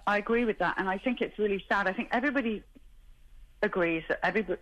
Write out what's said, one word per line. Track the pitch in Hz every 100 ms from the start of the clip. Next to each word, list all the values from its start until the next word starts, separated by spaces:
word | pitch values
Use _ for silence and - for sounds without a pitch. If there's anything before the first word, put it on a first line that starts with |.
| -
I | 208
agree | 208 233 233
with | 196
that. | 175 -
And | 190
I | 196
think | 262 240
it's | - -
really | 208 196 -
sad. | 202 190
I |
think | 190 226
everybody | 233 285 269 226 202 - - - - - - - - - -
agrees | 208 190 170 165 156
that | -
every, | 180 190 180 175